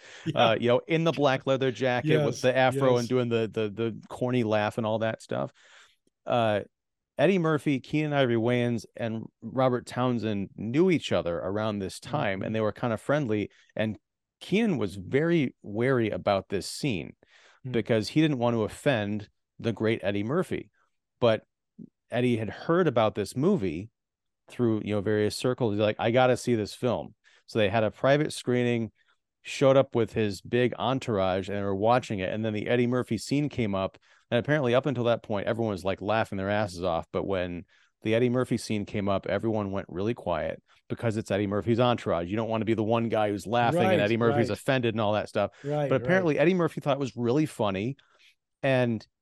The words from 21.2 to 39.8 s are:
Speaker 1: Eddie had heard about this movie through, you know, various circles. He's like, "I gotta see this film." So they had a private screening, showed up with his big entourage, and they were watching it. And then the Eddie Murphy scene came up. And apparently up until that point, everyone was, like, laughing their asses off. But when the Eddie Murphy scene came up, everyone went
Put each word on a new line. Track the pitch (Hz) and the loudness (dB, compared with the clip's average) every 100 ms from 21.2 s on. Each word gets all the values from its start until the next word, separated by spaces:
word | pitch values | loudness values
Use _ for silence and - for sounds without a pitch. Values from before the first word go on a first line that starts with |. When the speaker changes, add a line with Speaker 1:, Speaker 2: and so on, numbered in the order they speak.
| 120 107 _ _ _ - - _ - | 2 2 _ _ _ -20 -20 _ -8
Speaker 1:
Eddie | 117 123 117 | -2 0 0
had | 107 | -4
heard | - - 170 165 | -8 0 2 2
about | 120 110 | 4 2
this | 107 98 | 0 -6
movie | 127 165 190 98 78 110 _ _ _ _ _ _ | -2 0 2 0 -6 -10 _ _ _ _ _ _
through, | - 120 110 | -2 0 0
you | - | -2
know, | 104 | -2
various | 98 107 104 | 0 0 0
circles. | - 131 127 117 | 0 -2 0 0
He's | 101 | 2
like, | 107 107 | 0 2
"I | 110 | 2
gotta | 123 127 123 | 4 4 4
see | - | 0
this | 117 98 | -2 -2
film." | - 123 95 65 - _ _ - | -4 -4 -2 -6 -16 _ _ -6
So | 113 | 2
they | 104 | 2
had | 113 | 4
a | 107 | 0
private | - 131 147 151 | 0 2 4 2
screening, | - - 123 120 117 110 _ _ _ _ _ | -4 -2 0 2 0 -2 _ _ _ _ _
showed | - - 135 135 | -10 2 6 6
up | 131 | 4
with | 120 110 | 2 0
his | 120 107 92 | 0 -2 -2
big | - 120 123 - | -2 0 0 0
entourage, | 110 135 127 104 95 95 95 | -2 -2 -2 0 2 0 -2
and | 101 | -4
they | |
were | 101 | -2
watching | 98 107 123 - 104 | 0 2 2 0 -4
it. | 92 | -4
And | 107 | -2
then | 110 | -4
the | 107 - | -4 0
Eddie | 123 120 | 0 2
Murphy | 123 113 107 | 0 -2 -4
scene | - 139 147 | -2 -2 -2
came | - 110 | -2 -2
up. | 98 95 - _ _ - | -2 -4 -8 _ _ -4
And | 120 | -2
apparently | 113 151 127 | 0 0 2
up | 123 147 | 2 2
until | 120 | -2
that | 117 113 | 0 0
point, | - 104 95 | -2 -4 -2
everyone | 113 113 | -2 -2
was, | 95 | -2
like, | 90 92 | -4 -4
laughing | 95 110 104 98 | 0 0 0 -2
their | 98 | -2
asses | 104 107 85 | -2 -2 -4
off. | 90 82 - | -2 -2 -4
But | 95 90 | -6 -2
when | 95 90 87 - _ _ _ | -2 -4 -6 -12 _ _ _
the | 110 113 | 0 2
Eddie | 123 | 2
Murphy | 123 123 120 | 0 0 -2
scene | - 107 | -2 -6
came | 98 107 98 | -4 -4 -2
up, | 95 - | -2 -2
everyone | 98 113 107 101 | -2 -2 -2 -4
went | 98 | -6